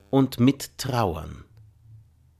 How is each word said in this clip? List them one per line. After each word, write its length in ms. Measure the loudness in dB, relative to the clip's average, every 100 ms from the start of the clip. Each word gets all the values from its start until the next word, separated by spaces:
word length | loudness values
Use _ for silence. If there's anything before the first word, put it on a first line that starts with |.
| 0
und 300 | 2 2 4
Mittrauern. 1040 | 2 2 -4 -10 -4 0 0 -2 -8 -14 -18 -20 -20 _ -20 -20 -20 _ _